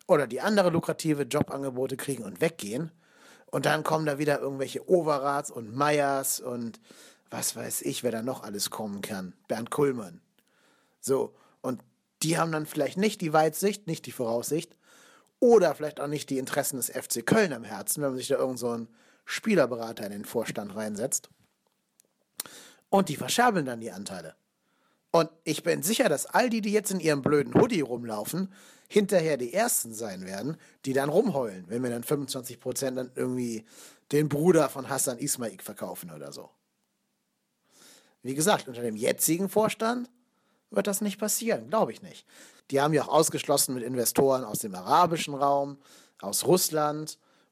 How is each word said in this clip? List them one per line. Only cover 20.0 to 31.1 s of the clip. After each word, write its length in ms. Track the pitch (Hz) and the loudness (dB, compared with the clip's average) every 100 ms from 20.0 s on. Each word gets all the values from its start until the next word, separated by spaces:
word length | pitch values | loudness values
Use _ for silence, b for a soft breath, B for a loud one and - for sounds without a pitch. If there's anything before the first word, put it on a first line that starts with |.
| 104 | -8
in 80 | |
den 120 | 101 98 | -8 -6
Vorstand 500 | 120 110 - 101 98 | -4 -4 -6 -8 -6
reinsetzt. 540 | 107 101 123 - - _ _ _ _ _ _ _ _ _ _ - B B B B _ | -6 -4 -4 -4 -6 _ _ _ _ _ _ _ _ _ _ -14 B B B B _
Und 200 | 196 190 | 2 2
die 80 | 135 | -2
verscherbeln 500 | 123 - 247 190 131 | -2 4 4 4 0
dann 140 | 117 | -4
die 100 | 110 | -8
Anteile. 420 | 92 98 95 80 - _ _ _ _ _ _ _ | -10 -10 -12 -12 -18 _ _ _ _ _ _ _
Und 180 | 165 160 - | 2 2 0
ich 180 | - 151 | -6 -2
bin 220 | 170 151 | 0 0
sicher, 260 | 147 226 226 | 2 2 4
dass 160 | 143 - | 2 2
all 240 | 185 247 | 2 2
die, 120 | 226 | 2
die 100 | 208 | 0
jetzt 180 | 208 202 | 0 0
in 100 | 190 | 0
ihrem 220 | 160 143 | 2 2
blöden 320 | 135 147 120 | 4 2 4
Hoodie 280 | - 240 202 | 4 4 4
rumlaufen, 680 | 127 120 120 107 104 165 190 B B B B | -2 -4 -6 -6 -4 -4 -6 B B B B
hinterher 500 | 208 202 190 160 139 | 4 4 4 4 2
die 160 | 120 | 0
Ersten 400 | 180 233 - 117 | 0 2 0 -2
sein 320 | 107 113 92 92 | -6 -8 -8 -8
werden, 320 | 98 123 160 b b 139 | -6 -6 -6 b b -2
die 80 | |
dann 160 | 131 | 0
rumheulen, 560 | 143 | 2